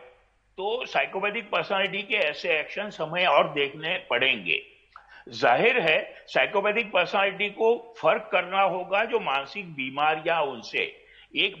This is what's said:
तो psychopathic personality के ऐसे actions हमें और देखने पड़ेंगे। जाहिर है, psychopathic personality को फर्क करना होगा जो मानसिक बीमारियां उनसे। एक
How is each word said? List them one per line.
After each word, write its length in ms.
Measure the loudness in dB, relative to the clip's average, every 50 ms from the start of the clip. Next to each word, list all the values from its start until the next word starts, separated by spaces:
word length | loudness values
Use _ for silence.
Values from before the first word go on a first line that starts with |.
| -12 -20 -20 _ _ _ _ _ _ _ _
तो 300 | -8 -6 -4 -4 -4 -6
psychopathic 640 | -2 0 0 0 0 -2 -4 -4 -2 -4 -4 -6 -2
personality 520 | -2 -2 0 0 0 0 0 -2 -2 -6 -6
के 120 | -4 -2
ऐसे 440 | 0 0 0 -2 -4 -2 -2 0 0
actions 400 | -2 -4 -6 -8 -8 -8 -6 -8
हमें 260 | -6 -4 -2 0 2
और 220 | 4 6 6 4 4
देखने 580 | 2 0 -2 -2 -2 -6 -6 -4 -4 -4 -2 0
पड़ेंगे। 680 | 2 2 4 2 2 0 -2 -2 -2 -4 -4 -8 -20 _ _ _ _ -20 -20 _ -20 -20 -20 -16
जाहिर 500 | -6 2 4 4 6 6 6 4 4 4
है, 360 | 2 2 2 2 0 -2 -12 -20 -18
psychopathic 680 | -2 0 2 2 2 2 0 0 2 0 0 -2 0 0
personality 580 | 0 0 2 2 0 0 0 0 -2 -4 -6
को 440 | -2 0 2 2 2 2 -2 -12 -16 0
फर्क 300 | 2 2 2 2 0 0 0
करना 300 | 0 0 0 0 2 2
होगा 420 | 2 2 -2 -4 -2 0 0 0
जो 160 | 0 0 -2
मानसिक 540 | 0 0 -2 -2 -2 -4 -10 -12 -12 -12 -8
बीमारियां 720 | -8 -8 -6 -2 0 2 2 2 0 0 0 0 0 0
उनसे। 320 | -2 -4 -8 -12 -6 -4 -2 -2 -2 -6 -14 -20 _ -20 -20 -20 _ -2
एक 180 | -2 -2 -2 -2 -2